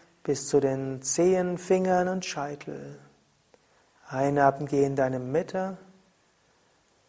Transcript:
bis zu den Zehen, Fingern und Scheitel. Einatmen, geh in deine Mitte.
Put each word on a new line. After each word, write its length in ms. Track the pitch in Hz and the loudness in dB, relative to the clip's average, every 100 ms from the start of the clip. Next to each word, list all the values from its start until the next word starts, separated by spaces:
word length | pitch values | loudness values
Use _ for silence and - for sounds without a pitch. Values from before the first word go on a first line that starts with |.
| _ _ | _ _
bis 260 | - 139 - | -2 -2 2
zu 120 | 143 | 2
den 420 | 139 135 135 131 | 2 0 -4 -6
Zehen, 560 | - - 175 185 180 175 | -4 2 4 4 0 -2
Fingern 500 | - 190 185 180 180 | 0 2 4 2 2
und 160 | 190 | -2
Scheitel. 760 | - - 143 147 - 143 143 143 139 _ _ _ _ _ _ _ _ _ - | -6 -6 -8 -8 -10 -12 -12 -16 -20 _ _ _ _ _ _ _ _ _ -8
Einatmen, 600 | 131 139 143 139 139 143 | -2 0 4 4 4 0
geh 160 | 143 | 2
in 120 | 139 139 | 2 2
deine 220 | 131 131 | 0 -2
Mitte. 580 | 127 147 175 190 190 180 - _ _ _ _ _ _ _ _ _ _ _ | -2 -2 -2 -4 -6 -8 -16 _ _ _ _ _ _ _ _ _ _ _